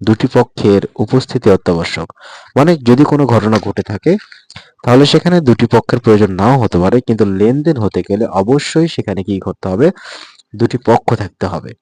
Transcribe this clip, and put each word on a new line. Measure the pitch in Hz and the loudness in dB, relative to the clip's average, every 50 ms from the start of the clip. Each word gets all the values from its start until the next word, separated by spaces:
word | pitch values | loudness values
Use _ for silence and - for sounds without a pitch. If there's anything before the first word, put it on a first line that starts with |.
| 101 | -2
দুটি | 107 110 - - 127 - | 0 0 0 0 0 2
পক্ষের | 127 117 - - - - 107 98 95 - - _ | 0 0 0 -2 -2 2 2 2 2 0 -2 _
উপস্থিতি | - 120 - - 131 - - - 123 - 110 | -6 -6 -2 -2 -2 -2 -2 -6 -2 2 2
অত্যাবশ্যক। | 95 92 - - 87 82 82 - - 82 82 - - _ - - - - - - - | 2 2 2 -2 -2 -2 -2 -6 -8 -10 -12 -12 -16 _ -20 -20 -20 -20 -14 -6 0
মানে, | - 143 170 175 151 | 0 2 2 2 0
যদি | 123 117 123 127 147 | 2 2 4 4 4
কোনো | - 147 143 143 | 2 2 0 0
ঘটনা | 120 113 107 98 110 110 107 | 2 2 0 2 2 0 -2
ঘটে | - 104 - - | -2 -4 -6 -6
থাকে, | 92 - 104 98 - 156 185 214 - - - - _ _ - - - _ _ _ - | -6 -8 -6 -4 -2 0 0 -2 -2 -10 -20 -20 _ _ -20 -20 -20 _ _ _ 0
তাহলে | 120 120 131 143 | 2 4 4 4
সেখানে | 143 - 160 - 175 180 175 | 4 2 0 2 2 0 0
দুটি | 156 123 113 - 131 | 0 0 -2 -2 -2
পক্ষের | 110 - 113 - - - 120 | 0 2 0 0 0 -4 -2
প্রয়োজন | - 113 107 107 107 95 | 2 2 4 4 4 0
নাও | 92 92 98 117 139 135 | 0 0 0 2 2 2
হতে | 113 98 - 87 | 0 0 0 0
পারে, | 87 95 - 127 | 0 2 0 0
কিন্তু | - - 117 104 110 | 0 0 -2 0 0
লেনদেন | 101 95 95 104 113 131 147 147 170 160 123 | 0 0 0 0 0 0 0 0 -2 -2 -2
হতে | 107 92 - 92 | -2 -4 -4 -4
গেলে | 87 - 101 104 113 - | -6 -4 -4 -4 -4 -2
অবশ্যই | - - 98 107 135 143 - - - 160 165 160 | -2 -2 0 0 0 0 -2 -2 -2 -2 -2 -2
সেখানে | - - - - 95 92 92 | -2 -6 -6 -6 -6 -6 -6
কি | - 101 95 | -6 -6 -6
করতে | - 95 87 _ - 95 | -6 -8 -10 _ -6 -4
হবে? | 92 101 139 175 - - - - - - - - - _ _ _ - | -2 2 2 0 0 -2 -10 -20 -20 -20 -20 -20 -20 _ _ _ -6
দুটি | 104 117 117 - 123 | -4 -2 -2 -2 -2
পক্ষ | - 113 113 - - - 123 | 0 2 0 0 0 -2 -4
থাকতে | - 101 90 _ - - | -4 -6 -8 _ -8 -8
হবে | 92 92 80 - - - _ | -6 -6 -8 -12 -12 -20 _